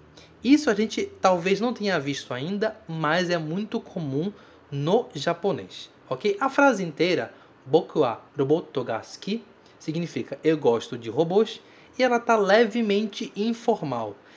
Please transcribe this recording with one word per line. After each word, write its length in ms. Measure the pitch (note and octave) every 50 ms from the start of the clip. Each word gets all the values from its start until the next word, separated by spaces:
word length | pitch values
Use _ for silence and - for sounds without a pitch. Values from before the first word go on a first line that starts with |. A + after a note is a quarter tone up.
| - - - - - - - - -
Isso 260 | A#3 C#4+ D4+ D4+ B3+
a 40 | G#3
gente 320 | F#3+ A3 A3 - - G3 - - -
talvez 400 | - F#3+ F#3 F3 E3+ F#3+ G3 F3+
não 140 | A3 B3+ A#3+
tenha 260 | - G#3 G3+ F#3 D#3+
visto 340 | C3+ C#3+ C#3 - - - B2
ainda, 420 | B2 C#3 F3 G3+ G3+ G#3+ A3 - - -
mas 420 | - E3 D#3+ D#3 D3 D#3+ F3+ F3+ E3+
é 80 | F3
muito 440 | E3+ D#3 D3+ D#3+ G3 A3 G3+ - A#3
comum 500 | - - - F#3 D#3 C#3 C3 C#3+ E3 G#3 G3+ - - - - - _ -
no 380 | C#3+ C#3 C#3+ D#3+ G3 A#3+ A#3 - -
japonês, 760 | D3+ C#3 F3 E3+ - - G3 E3+ - F#2+ F2+ - - - - _ _ - -
ok? 280 | B2+ - - G#3 G3+ -
A 100 | C#4 C4+
frase 340 | C4+ - C#4+ C#4 A#3+ F#3+ F#3
inteira, 500 | E3 C#3+ - D#3+ F3+ F3 C3+ A#2 - - - - - - _ -
"Boku 340 | C3 C#3 E3+ F#3+ - - D#3+
wa 220 | C#3 A#2+ A2 - - - -
roboto 460 | - C#3 C3+ D3+ F3 - - - C#3 -
ga 180 | B2 A2+ G#2+ G2+
suki", 400 | - - - - F#3+ G#3+ A#3 - - - _ - - -
significa 640 | - - - D3+ E3+ F3 D#3 - C3 A2 - C3+ - -
eu 140 | D#3 D#3+
gosto 400 | D3+ C#3 B2 A#2 A2+ - - B2+
de 120 | A#2+ A2+ A2+
robôs, 500 | G#2+ C3 E3+ E3 F#3 G#3 A3+ - - - - - - - - - -
e 60 | - B3+
ela 160 | B3 A#3+ A#3
tá 180 | A#3 - A3+
levemente 960 | G#3+ G3 F#3 G3+ A3+ A#3+ G#3+ G#3 A#3+ A3+ G#3 G3 G3+ A3 G3+ - - B3+ - -
informal. 800 | G3 G#3 A#3 A3+ A#3 - - A3 - E3 C#3 B2+ A#2 A2 G#2 G2+ - - - -